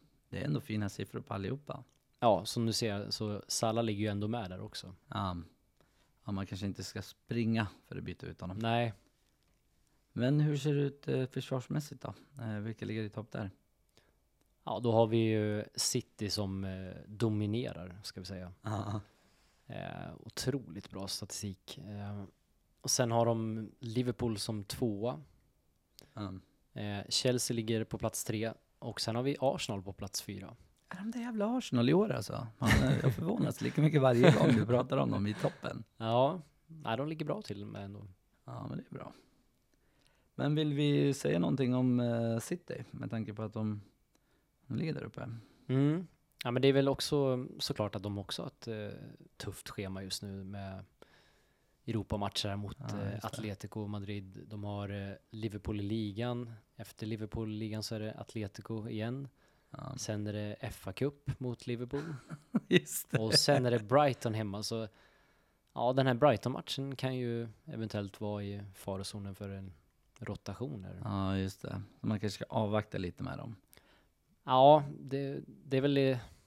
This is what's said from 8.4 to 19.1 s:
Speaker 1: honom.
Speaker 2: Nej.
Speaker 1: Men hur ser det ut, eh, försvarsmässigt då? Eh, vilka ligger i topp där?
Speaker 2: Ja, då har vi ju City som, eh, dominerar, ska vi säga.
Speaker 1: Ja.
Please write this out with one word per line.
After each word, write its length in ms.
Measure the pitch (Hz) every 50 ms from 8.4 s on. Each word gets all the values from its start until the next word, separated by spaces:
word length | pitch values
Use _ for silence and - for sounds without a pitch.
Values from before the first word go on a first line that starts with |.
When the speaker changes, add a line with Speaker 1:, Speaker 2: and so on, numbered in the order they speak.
Speaker 1:
honom. 160 | 90 90 95 110
Speaker 2:
Nej. 340 | 113 113 117 120 120 113 98 - _ _ _ _ _ _ _ _ _ _ _ _ _ _ _ _ _ _ _ _ _ _ -
Speaker 1:
Men 260 | 110 120 131 147 151
hur 180 | 151 151 147
ser 160 | 139 131 151 143
det 60 | 143
ut, 260 | 143 139 139 - -
eh, 180 | 139 135 131 127
försvarsmässigt 760 | - - 143 - - 135 127 - - 147 151 147 - 127 -
då? 120 | - - 98 - - - - - 113
Eh, 160 | 113 107 104
vilka 260 | 104 113 110 - 107
ligger 180 | 104 107 110 107
i 60 | 101
topp 220 | - 110 107 -
där? 200 | - - 107 95 - _ _ _ _ _ _ _ _ _ _ _ _ _ _ _ _ _ _ _ _ _ _
Speaker 2:
Ja, 160 | - 110 101
då 120 | 120 117
har 160 | 110 113 117
vi 100 | 107 113
ju 460 | 113 113 110 110 107 104 107 104 107 - - -
City 540 | 107 - - - 123 - - _ - 110 98
som, 340 | - 107 101 95 95 95 98
eh, 300 | 95 95 92 92 92 90 - -
dominerar, 920 | - 107 101 117 110 107 104 104 104 107 120 127 - - 78 90 92 90 101 -
ska 160 | - - 95
vi 60 | 90
säga. 280 | 92 98 90 90 90 95 -
Speaker 1:
Ja. 400 | - 104 107 98 101 101 104 104 - -